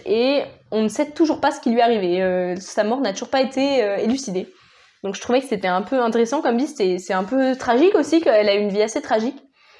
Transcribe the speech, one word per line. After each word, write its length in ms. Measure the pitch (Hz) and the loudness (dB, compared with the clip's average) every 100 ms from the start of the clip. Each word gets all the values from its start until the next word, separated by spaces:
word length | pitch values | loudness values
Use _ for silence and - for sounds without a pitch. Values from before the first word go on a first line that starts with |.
| - | -2
et 360 | 220 254 277 - - _ | 0 2 0 -2 -10 _
on 120 | 214 | -2
ne 60 | 214 | -2
sait 220 | 208 294 | -2 -4
toujours 300 | - 311 311 | 0 0 2
pas 100 | 285 | 0
ce 100 | 302 | 0
qui 100 | 262 | 0
lui 100 | 233 | 2
est 20 | |
arrivé. 400 | 233 226 185 175 | 4 2 0 0
Euh, 320 | 185 180 180 180 | 0 0 -2 -6
sa 280 | 185 - | -6 -4
mort 160 | 208 254 | -2 0
n'a 120 | 233 | -2
toujours 160 | 196 240 | -4 -2
pas 120 | 269 | -2
été, 420 | 262 262 277 269 | 0 0 0 2
euh, 140 | 208 202 | 0 0
élucidée. 520 | 220 269 - 185 - - _ _ _ _ | -2 -2 -4 -6 -8 -14 _ _ _ _
Donc 140 | 196 190 | -10 -8
je 40 | |
trouvais 200 | - 247 | -2 -2
que 60 | 269 | 0
c'était 220 | - 185 | -4 -2
un 140 | 180 | -2
peu 180 | 196 269 | -2 0
intéressant 400 | 233 233 226 285 | 0 2 0 0
comme 160 | 302 233 | 0 0
vie, 100 | 285 | -2
c'était, 320 | - 190 185 | -2 -2 -2
c'est 140 | - | -2
un 120 | 190 | -4
peu 320 | 196 262 262 254 | -2 0 0 0
tragique 380 | - 240 349 | 0 4 4
aussi, 260 | 415 285 330 | 4 2 2
qu'elle 280 | 330 214 208 | 4 4 4
a 60 | |
eu 60 | 202 | 2
une 100 | 208 | 2
vie 120 | 196 | 0
assez 200 | 220 294 | 0 -2
tragique. 400 | - 220 226 269 - _ _ - | -2 0 -2 -6 -16 _ _ -20